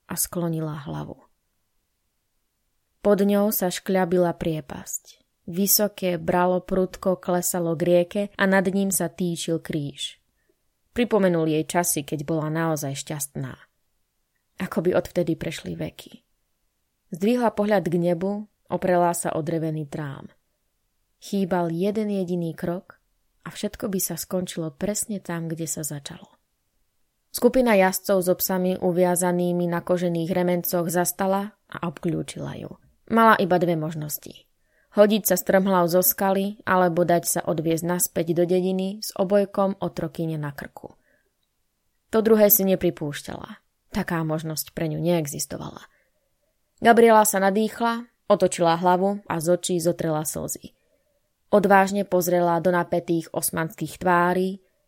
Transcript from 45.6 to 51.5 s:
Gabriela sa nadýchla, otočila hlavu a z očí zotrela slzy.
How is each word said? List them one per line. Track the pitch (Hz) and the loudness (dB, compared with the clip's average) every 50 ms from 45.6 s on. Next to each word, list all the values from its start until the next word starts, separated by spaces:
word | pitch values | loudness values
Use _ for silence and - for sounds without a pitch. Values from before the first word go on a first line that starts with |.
| - - - - - _ _ _ _ _ _ _ _ _ _ _ _ _ _ _ _ _ _ _ | -12 -12 -14 -16 -20 _ _ _ _ _ _ _ _ _ _ _ _ _ _ _ _ _ _ _
Gabriela | - 233 226 233 233 226 220 214 214 - | 4 6 8 8 8 8 8 6 6 4
sa | - | 2
nadýchla, | 190 190 196 190 220 220 208 - - 233 233 233 233 240 - _ _ _ - | 2 2 2 2 2 0 -2 -2 -2 -2 -2 -2 -4 -8 -14 _ _ _ 0
otočila | 208 - 185 180 - - 175 165 165 170 | 2 4 4 0 2 2 2 2 2 4
hlavu | 185 180 180 180 190 202 202 208 - - | 4 2 4 4 2 0 -2 -4 -6 -6
a | - 165 151 | -6 -2 2
z | 175 | 2
očí | 175 175 - - 180 | 0 0 0 -2 -2
zotrela | 170 165 175 170 - - 160 156 151 156 | 0 0 0 -2 0 -2 -2 -2 -2 -4
slzy. | - - 160 156 147 - - - - _ _ _ _ _ _ _ _ _ _ _ _ _ _ _ _ | -4 -6 -6 -8 -8 -10 -12 -14 -20 _ _ _ _ _ _ _ _ _ _ _ _ _ _ _ _